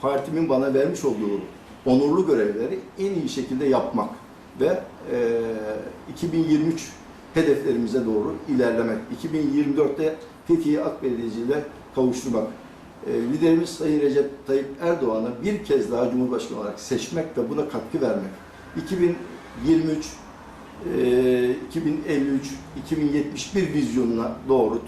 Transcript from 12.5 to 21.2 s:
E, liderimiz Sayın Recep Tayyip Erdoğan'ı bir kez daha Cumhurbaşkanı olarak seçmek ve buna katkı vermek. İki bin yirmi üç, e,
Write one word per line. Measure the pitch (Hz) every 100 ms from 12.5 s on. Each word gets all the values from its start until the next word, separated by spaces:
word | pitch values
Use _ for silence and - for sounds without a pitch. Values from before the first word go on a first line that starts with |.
| - - - - - -
E, |
liderimiz | 120 120 151 165 165 175
Sayın | - 156 147
Recep | 139 139 139 - 135
Tayyip | 139 135 -
Erdoğan'ı | 170 165 120 110 120 -
bir | 196 202
kez | - 135 110
daha | 120 120
Cumhurbaşkanı | 127 123 113 - 101
olarak | 104 -
seçmek | - 120 - 165 - -
ve | 113
buna | 147 151
katkı | 113 - 151
vermek. | 120 98 - - - - - 165
İki | - 185
bin | 175 175 - - - - 135
yirmi | 160 160
üç, | 151 - - - - - - - - - 127
e, | 123 123